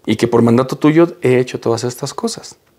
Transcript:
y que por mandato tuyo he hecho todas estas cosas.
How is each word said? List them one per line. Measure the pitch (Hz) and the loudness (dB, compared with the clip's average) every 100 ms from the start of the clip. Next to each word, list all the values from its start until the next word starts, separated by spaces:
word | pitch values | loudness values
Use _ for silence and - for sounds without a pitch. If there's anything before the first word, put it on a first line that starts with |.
y | - 107 | -6 -2
que | 117 | 0
por | 117 | 2
mandato | 117 117 131 147 | 4 2 0 0
tuyo | 151 156 170 - | 2 4 2 0
he | 127 127 | 0 0
hecho | 127 127 | 0 -4
todas | 110 113 | -4 -4
estas | 120 123 139 | -4 -8 -10
cosas. | - 233 - - - _ | -8 -8 -8 -16 -20 _